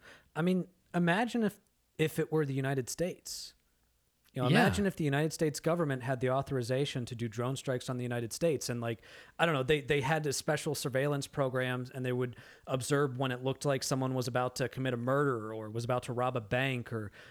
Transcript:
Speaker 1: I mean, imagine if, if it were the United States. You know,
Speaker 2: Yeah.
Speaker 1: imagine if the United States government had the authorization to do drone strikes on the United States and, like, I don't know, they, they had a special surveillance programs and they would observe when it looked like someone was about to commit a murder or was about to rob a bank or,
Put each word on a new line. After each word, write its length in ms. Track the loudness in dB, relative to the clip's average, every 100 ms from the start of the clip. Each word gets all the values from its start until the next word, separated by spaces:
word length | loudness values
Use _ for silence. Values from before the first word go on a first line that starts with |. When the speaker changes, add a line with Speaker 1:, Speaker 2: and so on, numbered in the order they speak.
| -20 -20 _ 0
Speaker 1:
I 60 |
mean, 260 | 2 2 0 _ _
imagine 500 | 2 4 4 2 2
if, 140 | 0 -2 _ _ _ 0
if 220 | 0 0
it 120 | 0
were 140 | 0 0
the 80 |
United 360 | 0 0 -2 -2
States. 640 | -4 -4 -4 -10 -10 -12 -18 _ _ _ _ _ _ _
You 80 | 0
know, 80 | 6
Speaker 2:
Yeah. 100 | 6
Speaker 1:
imagine 220 | 6 4 0
if 120 | 0
the 80 | 2
United 260 | 2 2
States 300 | 2 0 0
government 420 | 0 2 0 0
had 160 | -2 0
the 100 | 0
authorization 720 | 0 0 -2 0 0 0 -4 -6
to 100 | -4
do 140 | -4
drone 260 | -2 -2 -2
strikes 340 | -4 -4 -4
on 60 | -4
the 80 |
United 300 | -2 -4 -4
States 340 | 0 0 0 -2
and, 140 | -4
like, 200 | -4 -6 -10 -20 -14 0
I 60 | 2
don't 100 | 2
know, 80 |
they, 160 | 2 2
they 220 | 2 0
had 240 | 2 0 0
a 60 |
special 420 | -2 -2 -2 -2 -4
surveillance 500 | -2 0 0 0 -2
programs 640 | -2 0 0 -2 -2 -6
and 160 | -4 -2
they 60 |
would 240 | 0 -2 -6 -18 -16 -4
observe 500 | -2 2 2 2 0
when 140 | -2
it 140 | -2 -2
looked 180 | 0
like 180 | 0 0
someone 320 | 0 0 2
was 140 | 0 0
about 300 | 0 0 -2
to 100 | -4
commit 260 | -2 -2
a 40 | 0
murder 560 | 2 2 2 0 -4
or 160 | -8 -6
was 160 | -4 0
about 180 | 0
to 100 | 0
rob 220 | -2 0 -2
a 60 |
bank 500 | 0 2 2 -2 -4
or, 220 | -6 -8 -12 -20